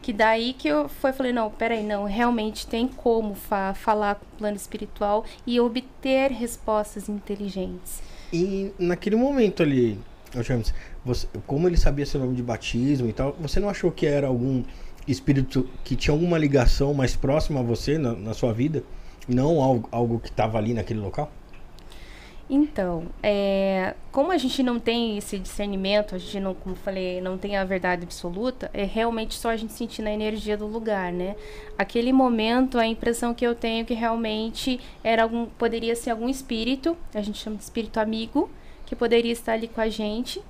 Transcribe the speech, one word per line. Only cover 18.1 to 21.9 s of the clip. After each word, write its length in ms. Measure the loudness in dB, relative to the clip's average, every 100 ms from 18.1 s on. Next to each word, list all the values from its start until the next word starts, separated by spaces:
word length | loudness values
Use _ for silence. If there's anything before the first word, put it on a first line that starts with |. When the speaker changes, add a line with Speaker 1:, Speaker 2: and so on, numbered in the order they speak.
Speaker 2:
na 200 | -2 -6
sua 200 | -2 0
vida? 300 | 2 0 0 -6 -14 -14 -14 0
Não 340 | 2 4 4
algo, 260 | 4 2 0
algo 280 | 0 0 0
que 120 | -2
tava 260 | 0 2 2
ali 160 | 0
naquele 280 | -2 -2 -4
local? 280 | -4 -4 -6 -8 -18 -16 -16 -18 -18